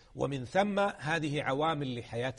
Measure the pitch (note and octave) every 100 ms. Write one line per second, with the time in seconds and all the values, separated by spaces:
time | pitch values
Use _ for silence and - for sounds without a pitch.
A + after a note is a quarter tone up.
0 | - C3 C3+ C#3 A#2+ F#3 G#3 G3 G3+ -
1 | C#3+ E3 D3+ D3 A#2 C3+ D#3 D#3 C3+ A#2+
2 | A2+ A#2 B2+